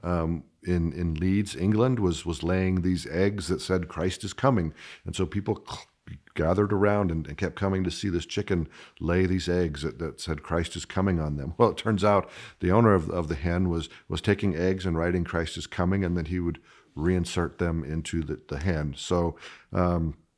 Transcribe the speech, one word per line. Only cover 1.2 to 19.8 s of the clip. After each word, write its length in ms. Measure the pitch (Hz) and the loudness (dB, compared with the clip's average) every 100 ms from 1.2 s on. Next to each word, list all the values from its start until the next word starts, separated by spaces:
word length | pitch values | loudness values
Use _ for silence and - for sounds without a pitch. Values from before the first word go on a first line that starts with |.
| 92 101 101 - | 2 2 0 0
England, 440 | 92 107 127 120 | 2 4 4 4
was, 260 | 95 80 82 | 2 0 -4
was 180 | 76 | -4
laying 380 | 85 92 92 92 | 0 2 2 2
these 260 | 90 90 - | 2 0 -2
eggs 400 | 82 101 104 82 | 0 2 0 -2
that 140 | 90 | -4
said, 260 | - 92 85 | 0 -2 -2
"Christ 360 | - 90 - | -4 -4 -4
is 100 | 101 | -8
coming." 400 | - 135 113 80 - - - 85 | 0 2 2 0 -6 -16 -14 -10
And 100 | 82 | -4
so 100 | 92 | -2
people 380 | 104 101 101 - | -2 -2 -4 -6
cl-, 180 | - - _ - - - | -16 -16 _ -18 -18 -12
gathered 400 | - 80 95 104 | -2 2 4 2
around 380 | 101 101 104 95 | 4 4 4 2
and, 160 | 82 76 | 0 -4
and 100 | 76 | -4
kept 180 | 90 - | -4 -2
coming 280 | 98 95 | -2 0
to 80 | 90 | -2
see 180 | - 101 | -2 -2
this 160 | 85 82 | -2 -2
chicken 420 | - 101 90 78 - - - | -6 -2 0 -2 -8 -20 -6
lay 280 | 80 90 92 | 0 2 4
these 200 | 92 87 | 2 2
eggs 360 | 87 85 71 | 0 0 -2
that, 160 | 76 - | -6 -6
that 200 | 80 - | -8 -8
said, 220 | - 76 | -6 -6
"Christ 340 | - 82 85 87 | -2 -2 -2 -6
is 100 | - | -6
coming" 340 | - 98 87 | 0 2 2
on 180 | 76 73 | 0 -4
them. 160 | 69 - | -6 2
Well, 120 | 117 | 2
it 80 | - | 2
turns 260 | 113 101 | 0 2
out 280 | 104 101 - - - - | 4 4 2 -8 -20 -4
the 100 | 90 | 2
owner 240 | 101 113 95 | 6 6 6
of, 160 | 78 | 2
of 160 | 87 80 | -2 -2
the 80 | 78 | -2
hen 340 | 85 87 90 | 0 0 0
was, 200 | 85 80 - - | 0 -4 -12 -8
was 140 | 87 | -4
taking 340 | - 98 101 80 | 0 2 2 0
eggs 320 | 92 95 92 | 0 0 0
and 100 | 80 | 0
writing, 260 | 87 90 | 2 0
"Christ 320 | 82 85 80 - | 0 -2 -4 -6
is 120 | - | -8
coming," 360 | - 101 98 | -2 2 2
and 140 | 92 87 | 0 -2
then 80 | 80 | -2
he 140 | 92 | -2
would 200 | 85 80 - - _ - | -2 -4 -12 -20 _ -2
reinsert 640 | 82 92 87 - 85 - | 2 2 2 0 -2 -2
them 240 | 87 82 | -2 -2
into 400 | 71 80 80 82 | -4 -6 -4 -4
the, 180 | 76 76 - | -4 -6 -8
the 100 | 73 | -4
hen. 380 | 87 80 76 67 | -2 0 -2 -6
So, 380 | - 90 85 - - - _ | -2 0 0 -2 -14 -20 _
um, 460 | 92 | 0